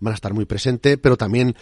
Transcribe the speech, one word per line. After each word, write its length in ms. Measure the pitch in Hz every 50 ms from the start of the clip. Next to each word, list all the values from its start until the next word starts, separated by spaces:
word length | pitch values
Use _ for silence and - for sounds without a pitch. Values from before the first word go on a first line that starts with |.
van 120 | 101 110 107
a 20 |
estar 180 | - - 101 101
muy 140 | 110 104
presentes, 500 | - 101 101 - 131 123 117 - 139 143
pero 220 | 135 - 139 123 -
también, 360 | 120 95 110 123 127 127 117 -